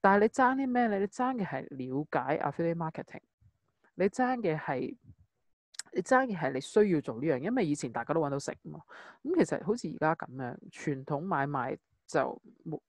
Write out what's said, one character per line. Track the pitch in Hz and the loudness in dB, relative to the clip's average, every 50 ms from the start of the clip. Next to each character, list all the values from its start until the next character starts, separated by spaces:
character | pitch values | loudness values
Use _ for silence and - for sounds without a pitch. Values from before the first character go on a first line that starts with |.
但 | - 196 196 202 | 8 8 6 8
係 | 202 | 6
你 | 226 | 2
爭 | _ - 262 247 262 | _ 4 4 4 4
啲 | 262 277 262 | 2 0 0
咩 | 247 247 240 226 | 2 2 2 2
呢？ | 208 196 | 2 0
你 | 196 202 | 0 -2
爭 | - - 254 254 262 | -2 -2 -2 -2 0
嘅 | 240 190 | -2 -4
係 | 156 131 131 - - | -4 -4 -6 -8 -8
了 | - 131 127 127 127 139 151 - | -8 -8 -6 -4 -2 -4 -4 0
解 | - 143 123 131 151 - | -2 -2 0 2 0 0
affiliate | - 143 143 - 170 170 165 | 0 -2 -2 0 0 0 0
marketing， | 170 165 160 - - - _ - - _ _ _ _ _ - _ _ _ _ _ _ _ _ _ | -2 -4 -6 -6 -8 -12 _ -16 -20 _ _ _ _ _ -20 _ _ _ _ _ _ _ _ _
你 | - 180 202 | 0 0 0
爭 | - - 254 247 254 240 | 2 2 0 0 0 0
嘅 | 220 180 156 151 | 0 0 0 0
係， | - - 143 127 147 - - _ _ - - _ - _ _ _ _ _ _ _ _ _ _ - - - - | -2 -4 -4 -2 -2 -6 -8 _ _ -20 -20 _ -20 _ _ _ _ _ _ _ _ _ _ -18 -16 -6 -4
你 | - | -4
爭 | 180 - 262 254 262 254 | 2 4 4 4 4 2
嘅 | 208 165 | -2 -2
係 | 156 135 | -2 -2
你 | 135 131 | -2 -2
需 | 135 - - 214 214 208 | -6 2 4 6 6 6
要 | 175 147 | 4 2
做 | - - 117 113 | 2 -2 -6 -2
呢 | |
樣， | 135 165 147 123 | 0 0 0 0
因 | 135 196 240 | 0 -2 0
為 | 262 208 | 0 2
以 | 151 143 | 0 0
前 | - - 127 | -2 -2 -6
大 | 113 120 117 | -4 -6 -4
家 | - 151 | 0 0
都 | 165 | 0
搵 | 156 139 | 2 0
到 | 139 139 | -2 -4
食 | - - - - _ | -4 -6 -10 -10 _
嘛。 | 151 151 156 - _ - - - - - _ _ | -16 -16 -16 -18 _ -20 -20 -20 -20 -20 _ _
咁 | 277 370 349 | -2 2 2
其 | 196 | 2
實 | - - - - | 2 0 -4 -2
好 | 160 214 | -2 -4
似 | 240 - 170 | -4 -4 -8
而 | - - | -4 0
家 | - 156 165 | 0 0 0
咁 | - - - 123 | 0 -4 -12 -8
樣， | 131 131 123 127 - - - | -8 -8 -8 -8 -10 -16 -18
傳 | - - - - 143 131 135 | -18 -8 -4 -4 -4 -4 -4
統 | - 151 143 | -4 -4 -4
買 | 165 196 185 143 139 143 | -2 -2 0 0 0 0
賣 | 147 135 120 131 151 151 _ _ _ _ _ | -2 -2 -2 -2 -6 -8 _ _ _ _ _
就 | _ - 156 131 - - - _ - - _ _ | _ 0 0 0 0 -4 -10 _ -20 -20 _ _
冇 | 165 156 - _ | -10 -10 -10 _